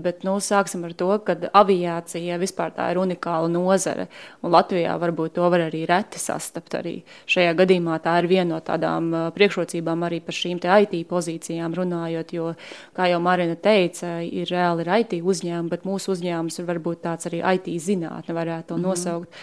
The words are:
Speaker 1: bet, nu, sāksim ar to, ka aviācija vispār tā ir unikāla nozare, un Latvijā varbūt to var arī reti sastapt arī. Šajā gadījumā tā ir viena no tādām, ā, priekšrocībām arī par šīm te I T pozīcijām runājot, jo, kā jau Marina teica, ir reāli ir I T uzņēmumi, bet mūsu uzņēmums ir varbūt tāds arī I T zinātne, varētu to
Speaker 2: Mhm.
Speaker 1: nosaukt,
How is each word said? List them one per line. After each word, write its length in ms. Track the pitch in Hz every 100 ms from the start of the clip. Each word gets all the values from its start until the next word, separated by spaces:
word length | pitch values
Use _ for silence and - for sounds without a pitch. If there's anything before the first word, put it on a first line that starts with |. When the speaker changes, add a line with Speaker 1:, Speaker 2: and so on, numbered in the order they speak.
Speaker 1:
bet, 240 | 175 175
nu, 140 | 190 202
sāksim 420 | - 202 180 185 170
ar 60 | 170
to, 140 | 180 208
ka 180 | 208 170 180
aviācija 840 | 196 202 185 175 170 170 170 175 175
vispār 320 | 190 - 165
tā 140 | - 180
ir 80 | 175
unikāla 520 | 190 175 170 165 165
nozare, 560 | 170 185 190 165 - 185 - - -
un 80 | 170
Latvijā 460 | 170 - 185 165 165
varbūt 380 | 170 170 165 175
to 140 | 175
var 140 | 175 160
arī 160 | 160 165
reti 320 | 180 - 185
sastapt 560 | - - - 170 -
arī. 220 | - 175 - - - -
Šajā 220 | 185 175 165
gadījumā 400 | 185 185 170 160
tā 140 | 165 175
ir 120 | 170
viena 240 | 185 175 160
no 60 |
tādām, 480 | - 165 165 165 165
ā, 100 | 165 165 170
priekšrocībām 680 | 202 - 170 170 165 165 170
arī 100 | 165
par 100 | 165
šīm 240 | - 175 180
te 80 | 175
I 160 | 208 208
T 140 | 170 170
pozīcijām 640 | 180 165 160 - 165 165 165
runājot, 560 | 180 170 165 165 165
jo, 140 | 170 165 160 - - - -
kā 140 | 180
jau 80 | 175
Marina 320 | 180 180 170
teica, 600 | 170 202 214 175 - 175 170
ir 260 | 170 185 175
reāli 320 | 180 175 170
ir 100 | 170 214
I 100 | 226
T 80 | 175
uzņēmumi, 480 | 175 175 175 170 170
bet 160 | 170 185
mūsu 300 | 196 196 185
uzņēmums 420 | 175 170 165 170
ir 80 | 175
varbūt 320 | 170 165 165 170
tāds 240 | 165 170
arī 140 | 170
I 180 | 180 185
T 140 | - 165
zinātne, 560 | 160 190 160 165 165
varētu 380 | 165 165 165 -
to 80 | 170
Speaker 2:
Mhm. 80 | 185
Speaker 1:
nosaukt, 420 | 180 180 170 175 -